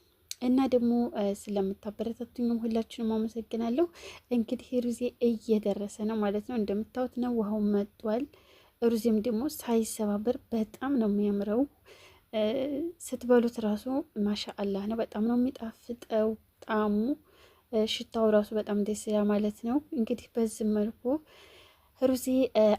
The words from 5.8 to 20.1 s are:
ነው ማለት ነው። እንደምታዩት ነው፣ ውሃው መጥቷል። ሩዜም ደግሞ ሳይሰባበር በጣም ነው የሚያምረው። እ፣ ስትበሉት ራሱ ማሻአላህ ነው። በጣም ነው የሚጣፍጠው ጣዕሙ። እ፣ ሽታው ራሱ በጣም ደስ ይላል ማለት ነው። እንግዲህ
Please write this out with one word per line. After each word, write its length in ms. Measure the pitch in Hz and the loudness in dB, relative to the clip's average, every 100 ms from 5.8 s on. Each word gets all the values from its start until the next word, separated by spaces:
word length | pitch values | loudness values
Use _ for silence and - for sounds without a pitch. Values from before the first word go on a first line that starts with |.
| 202 - | -6 -4
ነው 140 | 214 226 | -2 0
ማለት 280 | 208 208 | 0 -2
ነው። 120 | 208 247 | -2 -2
እንደምታዩት 580 | 196 202 220 254 254 - | -2 -2 -4 -4 -4 -2
ነው፣ 140 | 247 | -2
ውሃው 280 | 240 208 214 | 0 0 0
መጥቷል። 580 | 208 202 202 - 220 226 294 - - - _ _ | 2 2 -2 -6 -2 -2 -4 -10 -20 -20 _ _
ሩዜም 360 | 233 226 233 214 | 0 2 2 2
ደግሞ 240 | 226 220 294 | 0 -2 -4
ሳይሰባበር 840 | - - 226 220 - 208 208 226 285 - | -4 0 0 0 -2 -2 0 -2 -4 -4
በጣም 440 | 226 214 - 262 | -4 -4 -4 -2
ነው 140 | 269 214 | 0 2
የሚያምረው። 520 | 208 208 202 208 220 285 _ - - - - _ | 2 0 0 0 0 0 _ -20 -20 -20 -20 _
እ፣ 80 | 220 214 262 269 277 339 - | -2 0 0 -2 -4 -6 -10
ስትበሉት 560 | - 247 240 247 233 233 | -10 -6 4 4 4 0
ራሱ 260 | 214 208 254 269 - 220 | -2 -2 -2 -4 -4 -2
ማሻአላህ 600 | 202 208 - - 202 196 | -2 -2 -6 -6 -4 -4
ነው። 120 | 202 226 | -4 -4
በጣም 280 | 220 208 | -4 -2
ነው 100 | 226 | 0
የሚጣፍጠው 920 | 240 247 - 226 - - 240 - 220 220 220 _ _ | 2 0 -4 -12 -12 -14 -14 -2 0 0 -2 _ _
ጣዕሙ። 360 | - 214 214 208 233 302 _ - - _ _ | -2 0 2 2 0 -4 _ -20 -20 _ _
እ፣ 140 | 220 220 | -2 0
ሽታው 400 | - 233 226 220 | -4 -6 0 4
ራሱ 200 | 214 208 | 4 2
በጣም 240 | 220 208 208 | -2 -2 -2
ደስ 220 | 208 208 | -2 -4
ይላል 220 | - 214 | 0 2
ማለት 320 | 208 208 214 - | 2 2 0 -2
ነው። 140 | 233 277 - | -2 -2 -2
እንግዲህ 360 | 320 220 | -2 -2